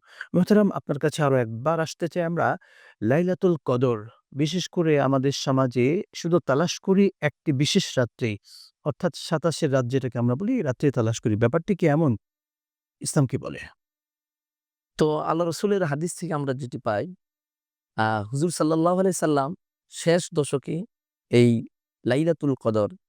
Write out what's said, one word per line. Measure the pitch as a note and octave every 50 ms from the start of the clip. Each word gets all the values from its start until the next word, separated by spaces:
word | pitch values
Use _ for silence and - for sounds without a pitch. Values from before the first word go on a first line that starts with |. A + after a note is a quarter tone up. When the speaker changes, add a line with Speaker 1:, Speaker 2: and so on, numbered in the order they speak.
| - _ - - - - -
Speaker 1:
মোহতারাম, | F3 F3+ - G#3+ G#3+ G#3 F#3+
আপনার | - - - - D3 C#3
কাছে | - D3+ - -
আরও | D3+ C#3 C3+
একবার | B2+ A#2+ A2+ A2+ A2+ C3 D#3 E3 D#3+
আসতে | D#3+ - - - F3 D3+
চাই | - F3+
আমরা। | E3 E3 F3 D#3+ A#2+ A#2+ D#3 - _ _ _ - - - _ -
লাইলাতুল | G2+ A2 C3+ E3 F3 F#3 F3+ - - F3+ E3+ - -
কদর, | - B2 B2 C3 B2 A#2 G#2+ G#2+ A2+ - _ _ _
বিশেষ | - C3+ D#3 D3 F3 F3+ - -
করে | - F3+ E3 D#3+ D3+ C#3+
আমাদের | C3+ C3+ C3+ C3+ C3 C#3
সমাজে | - - - D3 C3+ C3 C3 B2+ - B2+ A#2+ C3+ E3 G#3 - _ -
শুধু | - - E3+ E3+ E3
তালাশ | - - C3+ C#3+ F3 E3 - -
করি | - G3 F#3+ G3 G3+ F#3+ - -
একটি | D3+ D3 - _ - D#3+
বিশেষ | C#3 B2+ D3+ - - G3 - - - C3+
রাত্রি, | B2 - _ - B2 A2 G#2 - _ - - - - - _ _ -
অর্থাৎ | D3+ - - F#3 E3+ -
সাতাশের | - - - E3+ D3+ - E3 - - E3 C3+
রাত | C#3 C3 B2
যেটাকে | A#2+ C3 C3 C3+ B2 - A#2+
আমরা | A#2+ A#2+ B2
বলি, | C#3+ G3+ A3 C4 A#3+
রাত্রি | E3 C3+ B2 - D#3 C#3+
তালাশ | A#2+ B2+ A2 A2 A2+ -
করি। | - A2+ G#2+
ব্যাপারটি | G#2 A#2 A#2 C#3+ E3+ - - F#3+
কি | - F3+
এমন? | D#3 C#3+ D#3+ E3+ C3+ G#2+ - _ _ _ _ _ _ _ _ _ _ _ _ _ _ _ -
ইসলাম | - - - D#3+ C3+
কি | A#2+ C3+ -
বলে? | B1+ B1 C2+ - - - - _ _ _ _ _ _ _ _ _ _ _ _ _ _ _ _ _ _ _ _ _ _ _ _ -
Speaker 2:
তো | D#3+ D3+ D3+ D#3
আল্লাহ | D#3+ E3 D#3 E3 F3 E3
রসুলের | D#3 - - G3+ G3+ G3 F3+
হাদিস | D3 C#3+ D3+ E3 F3 -
থেকে | - F3 D#3+
আমরা | D#3+ C#3+ C#3+ C#3 B2+
যেটি | C3+ D3 B2 - C#3
পাই, | - A#2+ G#2+ G2+ C3 F#3 F3+ - _ _ _ _ _ _ _ _ _ _ _ _ _ _ _
আহ, | - A2 A2 A2 G#2+ G2+ G#2
হুজুর | C3 C#3 E3 F3+
সাল্লাল্লাহু | - - D#3+ D3+ D#3+ D#3+ D#3+ F3 F3+ F#3
আলাইহি | F#3+ F#3+ E3+ -
সাল্লাম | E3+ D#3+ D3 C#3 C3+ D3 F#3+ - _ _ _ _ _ _
শেষ | - - - E3 E3 F3+ - - E3+
দশকে | D#3 C#3+ - D3 C3+ - E3+ D#3 E3 G#3+ - _ _ _ _ _ _ _ -
এই | - A#2+ A#2+ A#2+ A#2 A2+ - - _ _ _ _ _ _ -
লাইলাতুল | A2+ B2 C#3+ D#3+ E3+ D#3+ - D#3 C#3+ C3
কদর | - - A#2 A2 A2 G#2 F#2+ F#2 - _